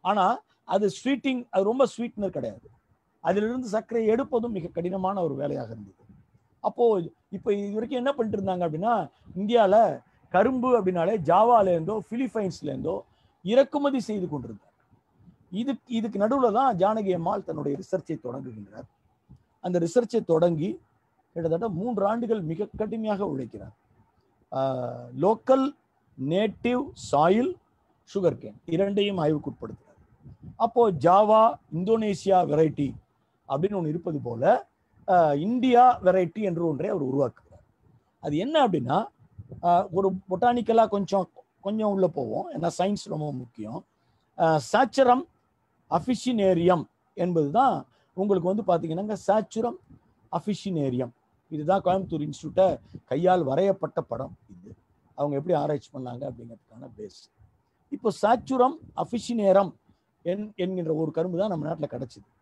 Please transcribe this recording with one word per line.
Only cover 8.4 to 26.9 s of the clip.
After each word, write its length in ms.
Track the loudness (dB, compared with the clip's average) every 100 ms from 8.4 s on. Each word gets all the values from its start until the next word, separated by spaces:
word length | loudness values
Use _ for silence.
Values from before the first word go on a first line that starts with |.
இருந்தாங்க 280 | -2 -2 -2
அப்படின்னா, 400 | -2 0 -2 -2 _ -14 -8
இந்தியால 640 | 2 4 6 6 4 0 _ _ _
கரும்பு 520 | 2 4 2 2 2
அப்படின்னாலே 360 | 2 0 0 0
ஜாவால 500 | 2 4 6 6 6
இருந்தோ 360 | 2 0 -6 -6
பிலிப்பைன்ஸ்ல 520 | -6 -4 -2 -4 -6
இருந்தோ 420 | -8 -6 -6 -6 -10 _ _ _
இறக்குமதி 560 | 2 4 4 0 0 -2
செய்து 300 | -4 -4 -4
கொண்டிருந்தார். 440 | -6 -10 -16 _ _ _ _ _ _ -20 _ _
இதுக்கு, 440 | -6 -4 -6 _ -4
இதுக்கு 240 | -4 0
நடுவுல 340 | 0 4 4
தான் 240 | 4 2 2
ஜானகி 380 | 2 2 0 0
அம்மாள் 280 | 0 -4
தன்னுடைய 340 | -6 -6 -4 -6
ரிசர்ச்சை 420 | -4 -6 -4 -8
தொடங்குகின்றார். 600 | -8 -10 -12 -14 -16 -18 -20 _ _ _ _ -20 _ _
அந்த 200 | -2 -2
ரிசர்ச்சை 460 | 2 0 0 -2 2
தொடங்கி 540 | 2 4 2 -4 -6 _ _ _ _ _
கிட்டத்தட்ட 360 | -6 -2 -2 -2
மூன்று 360 | -4 -4 0 0
ஆண்டுகள் 360 | 0 -2 -2
மிக 260 | -2 -6 -8 -6
கடுமையாக 480 | -6 -4 -4 -4 -4
உழைக்கிறார். 480 | -6 -10 -14 -18 _ _ _ _ _ _ _ _
ஆ, 280 | -4 -2 -4 -8 -10 -12 -2
local 560 | 0 0 2 4 2 -4 _ _ _ -8 -2
native 640 | 0 0 -2 -2 -2 -4